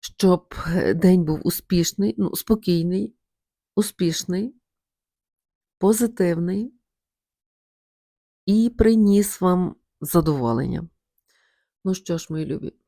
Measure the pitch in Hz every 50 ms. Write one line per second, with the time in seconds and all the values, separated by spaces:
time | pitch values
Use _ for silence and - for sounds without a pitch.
0 | - - - _ - 185 180 175 _ _ - - - 160 165 180 - 90 - 170
1 | - 180 185 180 170 151 156 151 - - - - _ _ 185 175 170 - - -
2 | 196 214 226 - 196 - - - - - 220 214 - - 175 170 165 175 180 190
3 | 208 220 _ _ _ _ _ _ _ _ _ _ _ _ _ - 208 208 - _
4 | 185 165 160 - - - 180 185 214 262 - _ _ _ _ _ _ _ _ _
5 | _ _ _ _ _ _ _ _ _ _ _ _ _ _ _ _ - 190 220 214
6 | 240 226 240 - 190 175 170 165 170 175 185 202 220 269 _ _ _ _ _ _
7 | _ _ _ _ _ _ _ _ _ _ _ _ _ _ _ _ _ _ _ _
8 | _ _ _ _ _ _ _ _ _ - 202 220 226 240 240 - 214 220 226 220
9 | 214 202 202 202 202 202 - - 185 185 180 180 180 - - _ _ _ _ _
10 | 151 151 - 175 156 160 151 135 123 117 113 117 135 - - 160 170 165 _ _
11 | _ _ _ _ _ _ _ _ _ _ _ _ _ _ _ _ _ 185 185 185
12 | _ - 170 165 - _ 160 156 160 - - - - 151 _ _ _